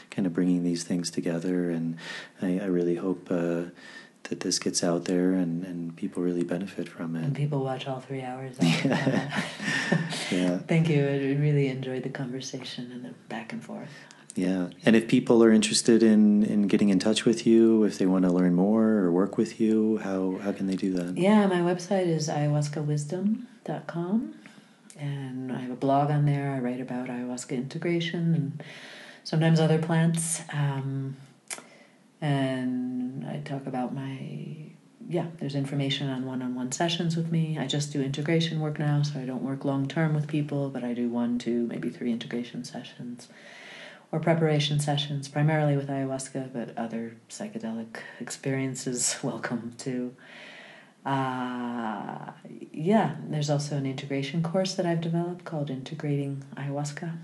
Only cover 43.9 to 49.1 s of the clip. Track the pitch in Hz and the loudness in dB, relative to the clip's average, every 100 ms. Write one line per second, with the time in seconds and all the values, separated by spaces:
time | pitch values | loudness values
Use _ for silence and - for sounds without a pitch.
43.9 | - - 160 160 160 160 147 143 147 147 | -18 -6 -2 2 4 4 4 2 0 2
44.9 | 143 - 143 - 147 151 156 151 139 139 | 0 0 -4 -4 2 2 4 4 2 0
45.9 | 139 135 135 - 139 131 123 113 117 113 | -2 -2 -4 -6 -8 -6 -6 -8 -6 -6
46.9 | 113 117 117 - - 107 110 113 113 113 | -6 -8 -10 -18 -12 -10 -8 -6 -6 -8
47.9 | - - - 120 - 139 135 135 127 131 | -12 -14 -12 -12 -6 -4 -2 -2 -4 -6
48.9 | 123 - | -2 -2